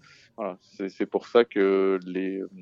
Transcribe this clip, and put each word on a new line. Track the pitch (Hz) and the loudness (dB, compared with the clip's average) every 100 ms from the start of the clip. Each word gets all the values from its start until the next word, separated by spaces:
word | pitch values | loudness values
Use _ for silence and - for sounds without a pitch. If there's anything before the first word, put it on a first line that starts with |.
| - - - - | -20 -20 -18 -8
voilà, | 101 90 | -8 -8
c'est, | _ - 98 | _ -8 -8
c'est | - 101 | -4 -4
pour | 101 - | -4 2
ça | 120 | 2
que | 117 104 98 98 95 95 90 | 4 2 4 4 2 0 -2
les... | 92 95 95 95 95 | -4 -4 -6 -8 -14